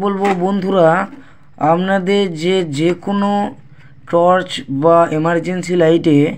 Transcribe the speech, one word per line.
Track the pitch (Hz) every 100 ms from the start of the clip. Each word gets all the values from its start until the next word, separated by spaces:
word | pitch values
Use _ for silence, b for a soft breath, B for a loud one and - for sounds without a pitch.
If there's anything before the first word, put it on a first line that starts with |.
বলবো | 202 196 202 185 185
বন্ধুরা, | 202 185 190 160 170 202 277 B B B - 147
আপনাদের | 170 185 196 180 202 196 160
যে, | 170 190 165 139
যে | 165 175 196
কোনো | 202 202 202 202 139 - b b - -
torch | 170 175 185 175 - 147 135
বা | 156 170 165 156
emergency | 160 170 165 180 165 180
লাইটে | 160 165 165 143 151